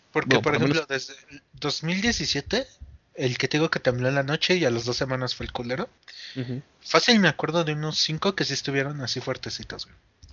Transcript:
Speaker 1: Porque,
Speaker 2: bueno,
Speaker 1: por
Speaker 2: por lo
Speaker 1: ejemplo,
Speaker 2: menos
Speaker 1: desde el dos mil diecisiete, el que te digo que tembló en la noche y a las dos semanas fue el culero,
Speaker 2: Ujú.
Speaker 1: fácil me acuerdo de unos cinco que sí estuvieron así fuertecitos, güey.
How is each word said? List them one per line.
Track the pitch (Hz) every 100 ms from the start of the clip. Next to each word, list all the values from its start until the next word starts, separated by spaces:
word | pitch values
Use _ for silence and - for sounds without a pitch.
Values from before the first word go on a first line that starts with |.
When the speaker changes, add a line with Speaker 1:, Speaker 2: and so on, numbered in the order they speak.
| _
Speaker 1:
Porque, | 156 131 117
Speaker 2:
bueno, |
Speaker 1:
por | 151
Speaker 2:
por |
lo | 147
Speaker 1:
ejemplo, | 131 160 147
Speaker 2:
menos | 135 -
Speaker 1:
desde | 139 -
el | 143 _
dos | 135 147 -
mil | 160 190
diecisiete, | 233 - 143 143 - 220 262 - - - _ -
el | 131 123
que | 135
te | 151
digo | 160
que | -
tembló | 131 123 127
en | 139
la |
noche | 135 156 - 185
y | 143
a |
las | 117 117
dos | 120
semanas | 135 131 127
fue | - 117
el |
culero, | - 120 127 330 _ - - - 131
Speaker 2:
Ujú. | 123 127 - _
Speaker 1:
fácil | - 160 - 226
me | 180
acuerdo | - 156 165
de | 156
unos | 151 156 -
cinco | - 156 202 196
que | 143
sí |
estuvieron | 139 - 135 139 147
así | 123 127
fuertecitos, | 135 127 113 - 104 - -
güey. | - _ _ -